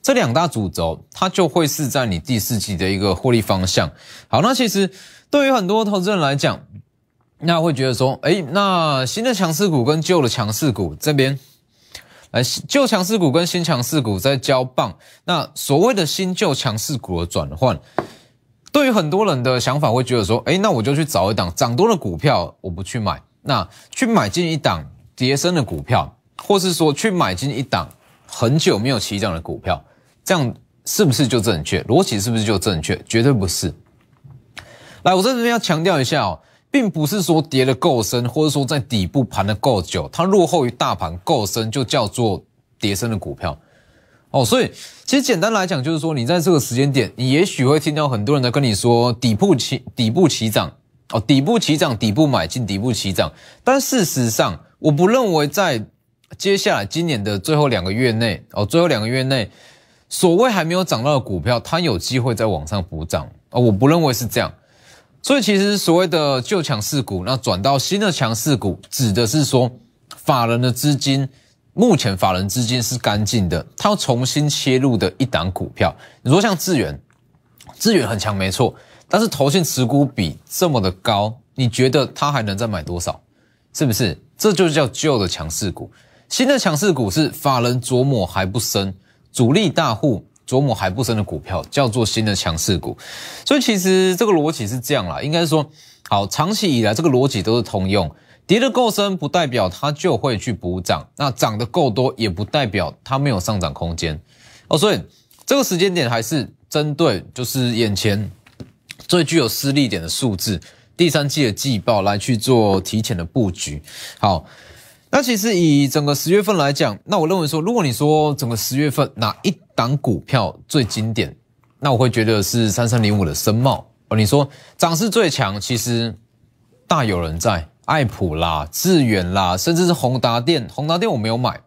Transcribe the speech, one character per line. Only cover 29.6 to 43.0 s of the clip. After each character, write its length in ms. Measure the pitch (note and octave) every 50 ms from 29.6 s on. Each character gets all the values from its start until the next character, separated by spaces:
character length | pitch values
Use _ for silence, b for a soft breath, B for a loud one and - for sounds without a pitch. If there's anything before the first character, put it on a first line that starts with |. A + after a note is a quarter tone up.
| - F#2+ E2+ - b b b b b b b b _
这 80 | - F#3+
样 200 | E3 C#3 A#2 - - _ _ _ _ _
是 200 | - - - G#3+
不 80 | D#3+ B2
是 140 | - D3
就 120 | A2+ B2+ A#2+
正 240 | G2 A#2 G2+ D#2 D2
确？ 180 | - - F2 -
逻 200 | - A2+ E3 G3
辑 160 | - - G2+
是 120 | G2 B2
不 60 | A#2
是 60 | A2+ G#2+
就 140 | G#2+ G#2+
正 240 | F#2+ - A2 F#2+ D#2+
确？ 180 | D2+ - G2 - -
绝 140 | _ - A#2
对 100 | A2+ C#3
不 160 | C#3 G#2+ F#2+
是。 260 | F2+ - - - - - - _ _ _ _ _ _ _ _ _ - - - _ _ _ B B B B B B B B B B
来， 100 | F3 F#3
我 80 | F#3
在 100 | F#3+ B3
这 60 | C4
边 120 | A#3+ A#3 A#3+
要 80 | A#3+ A3+
强 240 | - - E3+ D#3 E3
调 180 | F#3+ F3+ C#3+
一 20 | C3
下 200 | - D#3+ D3 A2+
哦， 160 | G2 D#2+ b b b b b b b
并 180 | - C#4 B3 G3+
不 160 | - E3 D3+
是 160 | C#3 F#3 G#3+
说 180 | E3+ D#3 E3 D#3+
跌 240 | D3 D#3 - C3 B2+
得 120 | C3 C3
够 260 | B2+ - F3 C#3 A#2
深， 260 | A2 - - A#2+ B2
或 160 | A#2+ - D#3 D#3
者 60 | D3+
说 160 | - D3 C#3
在 140 | B2 D#3+ C#3+
底 260 | - - B2 G#2+ F#2
部 180 | E2 - C#3 A#2+
盘 220 | - - - F#2+
得 80 | G2+ G#2+
够 260 | G2 - C#3+ A#2+ G2
久， 300 | F2 - - F#2 D#2 -
它 120 | - - E3
落 240 | F#3 F#3+ G3+ F3
后 180 | D#3 F3 E3+ C3
于 60 | A#2+
大 240 | A#2 - D#3+ C3 G#2+
盘 200 | F#2 F#2+ E2+ E2 F2+
够 260 | _ - D#3+ B2+ G#2
深， 240 | F#2+ - A#2 A2 A2+
就 140 | A2 C#3 B2+
叫 240 | - - C#3+ A2+
做 360 | G2+ - B2+ A#2+ A2 F#2+ D#2 - _ _ _ _ _ _ _
跌 160 | - G#2 G2
深 160 | F#2